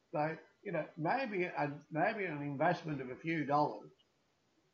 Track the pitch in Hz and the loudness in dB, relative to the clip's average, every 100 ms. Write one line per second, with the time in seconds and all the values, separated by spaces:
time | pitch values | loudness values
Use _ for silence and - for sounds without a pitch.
0 | _ 156 156 165 - _ 202 175 - - | _ 0 0 -2 -10 _ -4 -4 -4 -2
1 | 160 247 269 202 180 147 147 143 - 156 | 0 2 0 0 0 0 -2 -4 -6 0
2 | 190 208 185 147 143 135 165 175 160 143 | 2 2 -2 -4 -4 2 4 2 0 -4
3 | 127 123 160 165 135 147 147 - - - | -6 -6 -2 -2 2 4 4 0 -12 -20
4 | _ _ _ _ _ _ _ | _ _ _ _ _ _ _